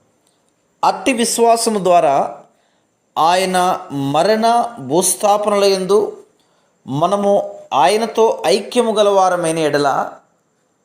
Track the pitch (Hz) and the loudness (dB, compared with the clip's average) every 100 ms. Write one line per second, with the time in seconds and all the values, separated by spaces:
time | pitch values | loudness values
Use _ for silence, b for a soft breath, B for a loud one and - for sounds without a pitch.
0 | _ _ _ _ _ _ _ _ - - | _ _ _ _ _ _ _ _ -2 -2
1 | - 240 226 - 233 233 233 214 180 175 | -2 -2 -2 0 2 2 0 0 2 4
2 | 160 139 196 - - _ _ _ _ _ | 4 2 -2 -6 -20 _ _ _ _ _
3 | _ - 156 185 185 185 180 185 - 139 | _ -2 0 2 0 0 0 -2 -6 -6
4 | 139 147 185 220 226 233 233 - 131 160 | -2 0 2 2 2 0 -2 -8 -4 -2
5 | - - 208 208 208 202 196 190 185 208 | 0 -2 0 0 0 0 2 0 0 0
6 | - - - _ _ _ _ _ - 135 | 0 -6 -20 _ _ _ _ _ -8 -2
7 | 170 202 202 202 - - - 127 165 214 | 0 0 0 0 -2 -10 -6 0 2 2
8 | 226 - 226 - 151 208 208 247 226 208 | -2 0 0 0 0 -2 -2 -2 0 2
9 | 202 196 185 180 165 165 151 143 143 131 | 2 4 2 0 -2 -2 0 0 0 -2
10 | - - _ _ _ _ _ _ | -4 -10 _ _ _ _ _ _